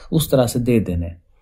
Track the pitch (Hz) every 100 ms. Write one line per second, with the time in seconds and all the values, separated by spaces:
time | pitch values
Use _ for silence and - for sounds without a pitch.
0 | - 160 147 135 120 123 120 117 92 87
1 | 82 85 _ _